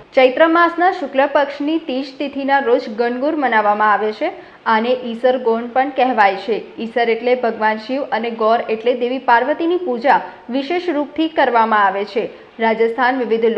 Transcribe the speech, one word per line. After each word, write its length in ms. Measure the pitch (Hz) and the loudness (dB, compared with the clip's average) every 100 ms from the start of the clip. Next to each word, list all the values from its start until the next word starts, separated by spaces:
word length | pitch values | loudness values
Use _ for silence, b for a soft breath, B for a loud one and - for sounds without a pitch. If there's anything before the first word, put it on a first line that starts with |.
| - | -2
ચૈત્ર 320 | - 262 254 320 | 2 4 4 4
માસના 420 | 330 339 330 359 | 4 2 2 0
શુક્લ 280 | 370 285 262 285 | 0 -2 0 2
પક્ષની 500 | 294 277 - 285 320 | 2 0 -2 -4 -4
તીજ 360 | 320 254 277 - | -4 -6 -6 -8
તિથિના 440 | 285 277 269 277 233 | -8 -6 0 0 2
રોજ 200 | 247 - 214 | 0 0 -4
ગણગોર 340 | 240 247 285 320 | -4 -2 -2 0
મનાવવામાં 560 | 269 220 208 208 214 | 0 2 2 2 2
આવે 200 | 202 214 | 2 0
છે. 200 | 214 320 359 B B - | -4 -6 -6 B B -2
આને 260 | 220 233 247 240 | 0 0 -2 -4
ઈસર 280 | 226 254 254 | -2 0 0
ગોણ 300 | 226 226 240 | 0 -2 -2
પણ 220 | 247 277 | -2 0
કહેવાય 500 | 285 262 220 196 196 - | 0 2 4 2 2 -4
છે. 120 | 202 - - | -6 -6 -10
ઈસર 280 | 226 240 233 | -6 -2 0
એટલે 240 | 226 247 | 0 0
ભગવાન 500 | 254 233 214 214 220 220 | 0 0 0 -2 -2 -4
શિવ 220 | 269 269 | -6 -4
અને 180 | 220 233 | -4 -4
ગોર 280 | 226 220 233 - | -2 2 2 0
એટલે 240 | 220 240 | -2 -2
દેવી 240 | 254 240 262 | -2 -2 -2
પાર્વતીની 680 | 269 233 254 302 330 359 359 | 2 2 2 -2 -2 -2 -2
પૂજા 320 | 233 262 220 - B - | -2 2 2 0 B -8
વિશેષ 380 | 254 277 349 359 | -6 -4 -4 -2
રૂપથી 400 | 294 285 - 320 | -4 -4 -4 -2
કરવામાં 580 | 320 269 233 226 214 196 | 0 2 2 2 2 2
આવે 180 | 196 | 0
છે. 200 | 208 240 175 B B - | -4 -4 -6 B B -4
રાજસ્થાન 640 | 226 220 226 226 247 262 | -2 2 0 2 0 0
વિવિધ 240 | 220 226 226 | 0 0 2